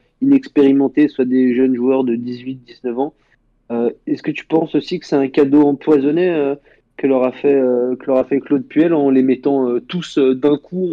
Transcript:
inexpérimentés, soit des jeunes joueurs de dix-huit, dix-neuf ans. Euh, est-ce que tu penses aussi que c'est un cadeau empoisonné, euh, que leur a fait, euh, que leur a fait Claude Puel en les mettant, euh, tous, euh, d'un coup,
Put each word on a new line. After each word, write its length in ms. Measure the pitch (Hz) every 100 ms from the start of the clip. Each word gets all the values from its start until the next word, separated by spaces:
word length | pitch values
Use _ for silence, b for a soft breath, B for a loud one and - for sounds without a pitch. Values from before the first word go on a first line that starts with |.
| _ _
inexpérimentés, 840 | 139 139 - - 139 139 135 135 151
soit 160 | -
des 320 | 127 127 127 120
jeunes 200 | 131 123
joueurs 280 | 123 131
de 120 | 127 117
dix-huit, 400 | 120 123 127 131 -
dix-neuf 320 | - 123 117
ans. 160 | 143 - _ _ _ _ -
Euh, 220 | 117 120 - -
est-ce 160 | 147
que 80 | -
tu 160 | 147 -
penses 260 | 160 160
aussi 260 | 156 - 180
que 60 | -
c'est 100 | 147
un 120 | 135
cadeau 400 | 156 139 147 147
empoisonné, 640 | 143 - 151 139 165 180
euh, 240 | 165 139 143 b b _ -
que 80 | 139
leur 180 | 131
a 80 | 127
fait, 220 | 123 143
euh, 420 | 139 127 123 123 127
que 120 | -
leur 100 | 131
a 60 |
fait 160 | 127 143
Claude 240 | - -
Puel 320 | - 147 170 165
en 160 | 143
les 100 | 131
mettant, 480 | 131 127 139 139 127
euh, 100 | 120
tous, 360 | 120 180 165 -
euh, 160 | 135
d'un 240 | 131 143 147
coup, 320 | - 180 180